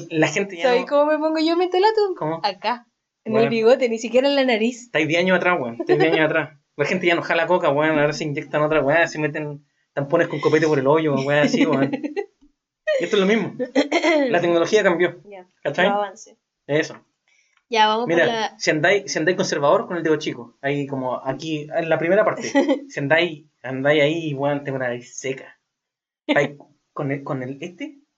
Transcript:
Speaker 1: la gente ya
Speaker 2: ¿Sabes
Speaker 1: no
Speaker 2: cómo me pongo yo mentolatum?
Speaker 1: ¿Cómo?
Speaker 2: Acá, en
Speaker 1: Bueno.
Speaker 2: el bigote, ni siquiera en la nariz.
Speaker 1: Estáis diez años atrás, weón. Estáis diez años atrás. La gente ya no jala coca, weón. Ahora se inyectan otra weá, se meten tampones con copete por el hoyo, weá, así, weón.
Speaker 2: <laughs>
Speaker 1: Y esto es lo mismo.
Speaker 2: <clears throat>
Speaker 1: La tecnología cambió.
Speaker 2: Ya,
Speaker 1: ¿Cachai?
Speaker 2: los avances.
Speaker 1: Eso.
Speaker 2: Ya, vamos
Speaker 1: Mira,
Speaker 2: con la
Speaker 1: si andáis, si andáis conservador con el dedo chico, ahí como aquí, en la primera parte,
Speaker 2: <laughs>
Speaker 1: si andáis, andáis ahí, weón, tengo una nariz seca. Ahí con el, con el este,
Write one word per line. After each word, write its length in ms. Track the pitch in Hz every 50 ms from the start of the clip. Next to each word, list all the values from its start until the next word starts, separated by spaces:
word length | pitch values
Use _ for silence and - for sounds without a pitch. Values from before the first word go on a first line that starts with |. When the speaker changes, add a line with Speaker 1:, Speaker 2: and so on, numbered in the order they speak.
| 165 -
Speaker 1:
la 160 | 165 156 156 151
gente 280 | - - 196 196 190
ya 80 | 170 -
Speaker 2:
¿Sabes 160 | 254 247 247 254
Speaker 1:
no 40 |
Speaker 2:
cómo 200 | - 285 285 294
me 120 | 302 311 302
pongo 200 | 302 320 320 320
yo 180 | 311 320 339
mentolatum? 580 | 339 370 359 359 370 381 440 440 440 415 392 359
Speaker 1:
¿Cómo? 240 | - 160 151 165 165 -
Speaker 2:
Acá, 440 | 208 190 - - 214 240 240 - _ _ _ _ _ _ _ -
en 80 | 220 220
Speaker 1:
Bueno. 120 | 220 233
Speaker 2:
el 60 | 233
bigote, 380 | 233 226 220 226 254 - 269 233
ni 100 | 226 226
siquiera 300 | 226 233 226 254 262 285
en 60 | 285
la 100 | 277 269
nariz. 380 | 254 240 208 220 233 254 - -
Speaker 1:
Estáis 220 | - - 151 160 147
diez 120 | 160 170
años 160 | 180 185 185
atrás, 220 | 180 180 180 180 165
weón. 160 | 131 117 117 120
Estáis 180 | - - 160 147
diez 140 | 156 160 165
años 140 | 160 156
atrás. 320 | 147 156 160 147 143 - _ _ _ _
La 80 | - 143
gente 220 | - 196 180 180
ya 80 | 175 170
no 80 | 160 -
jala 240 | - 175 165 165
coca, 240 | 160 180 175 175 156
weón. 280 | 139 151 156 156 156 151
Ahora 140 | 147 151 147
se 120 | - 175
inyectan 380 | 156 143 151 143 - - 151 151
otra 200 | 151 156 156 131
weá, 240 | 135 147 165 170
se 120 | 156 - 156
meten 460 | 151 151 147 160 151 147 147 143 - _ _ _ _ _ _
tampones 360 | 151 143 143 170 165 170 170
con 120 | - 147
copete 260 | 143 156 143 156 156
por 120 | 156 156 139
el 80 | 127
hoyo, 280 | 135 147 160 160 151 143
weá, 280 | 135 135 139 147 147 143
así, 220 | 127 - 233 -
weón. 240 | - - 135 135 -
Speaker 2:
<laughs> 100 | 285 269 - 294 - - 403 - _ _ _ _ _ _ _ _ _ _ _ - 622 539
Speaker 1:
Y 40 | 466
esto 120 | - 440
es 40 | 202
lo 60 | 185
mismo. 280 | 190 220 226 185 147 - -
Speaker 2:
<clears throat> 720 | 247 262 - 262 285 277 302 330 294 311 330 302 277 254
Speaker 1:
La 100 | 214 175
tecnología 420 | 175 175 170 170 165 - 214 214 196
cambió. 380 | 190 175 160 180 170 175 - - -
Speaker 2:
Ya, 180 | 202 190 180 _ _ _ -
Speaker 1:
¿Cachai? 240 | - - - 180
Speaker 2:
los 80 | 202 202
avances. 420 | 208 208 196 185 220 - - - _ _ _ _ _ _
Speaker 1:
Eso. 320 | - 143 156 156 - 120 - _ _ _ _ _ _ _ _ _ _ _ _ _ _
Speaker 2:
Ya, 200 | 233 220 214 214
vamos 180 | 214 220 240
Speaker 1:
Mira, 180 | 240 170 170 165
Speaker 2:
con 100 | 240 233
la 240 | 220 214 196 - -
Speaker 1:
si 120 | - 175
andáis, 420 | 156 156 151 175 202 202 196 - -
si 60 | 175
andáis 180 | 156 180 180
conservador 500 | 185 185 - 180 151 143 143 175 208 233
con 120 | - 185 170
el 40 | 160
dedo 140 | 165 156
chico, 400 | 151 - 165 - 123 120 - _ _ -
ahí 240 | 139 143 143 143
como 300 | 135 135 131 131 127 120 110 -
aquí, 400 | 131 135 135 160 160 156 151 147 147 -
en 120 | 165 165 160
la 80 | 160 151
primera 260 | 160 165 185 208 208
parte, 180 | - - - 233
Speaker 2:
<laughs> 440 | - - 285 277 285 269 269 - -
Speaker 1:
si 120 | - -
andáis, 440 | 143 139 156 165 170 175 156 147 - _ _ _ -
andáis 400 | 123 131 131 135 143 151 156 143
ahí, 300 | 147 160 170 165 156 143
weón, 300 | 131 139 143 147 139 143
tengo 120 | 143 131
una 100 | 135 131 123
nariz 260 | 120 120 120 - - -
seca. 400 | - 135 139 - - - - _ _ _ _ _ _ _ _ _ _ _ _ _ _ - 294
Ahí 220 | 147 143 - - - - _ _ _ _ _ _
con 160 | - 151 135
el, 120 | 139 139 -
con 200 | - 156 131 127
el 160 | - 135 139
este, 380 | - 180 - - 294 311 - _ _ _ _